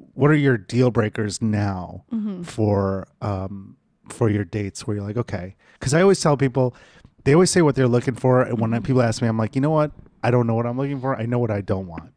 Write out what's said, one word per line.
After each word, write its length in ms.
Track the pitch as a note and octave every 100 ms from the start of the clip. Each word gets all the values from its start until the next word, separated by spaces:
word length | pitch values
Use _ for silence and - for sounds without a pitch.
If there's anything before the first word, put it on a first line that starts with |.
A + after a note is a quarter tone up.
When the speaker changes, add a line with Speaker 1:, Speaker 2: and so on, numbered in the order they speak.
| -
Speaker 1:
what 160 | - D3
are 40 | D3+
your 220 | C#3 A#2
deal 320 | F#2+ A#2+ B2+
breakers 500 | A#2 G#2+ A2+ G#2 F#2
now 640 | A2 G#2 G2+ F#2 E2+ - -
Speaker 2:
Mm-hmm. 300 | A3+ G#3 F3+
Speaker 1:
for, 640 | F3 - G#2+ G2+ G2 F#2+ F#2 _
um, 540 | G#2+ F#2+ F#2+ G2 G2 - _ _ -
for 200 | - A2+
your 160 | G#2
dates 420 | G2 A2 G2 - -
where 100 | G#2
you're 100 | G2+
like, 100 | A2
"Okay," 380 | - G2+ F#2 - _ _
'cause 160 | B2
I 80 | D#3
always 180 | G3 F#3
tell 160 | E3 C#3+
people, 380 | C3+ C3 B2+ - - _ _ _
they 80 | C#3
always 160 | D#3+ F3+
say 120 | F#3
what 140 | D3+ C3
they're 120 | B2+
looking 260 | A#2+ B2+
for, 280 | A2+ B2+ B2+
and 160 | A#2+ A#2
when 120 | A2+
Speaker 2:
Mm-hmm. 120 | A#2
Speaker 1:
people 200 | A2 B2+
ask 200 | A#2 A2
me, 60 | A#2
I'm 100 | A2
like, 160 | A2
"You 60 | C3+
know 80 | C#3+
what? 220 | D#3+ G3 - - _
I 80 | B2
don't 140 | B2 A#2
know 60 |
what 120 | A2+ A#2+
I'm 100 | B2+
looking 240 | C#3 C#3
for. 160 | C3 A#2+
I 100 | A2+
know 120 | A#2+
what 120 | A#2
I 80 | G2+
don't 260 | F#2 F#2+ F#2+
want." 240 | D#2+ -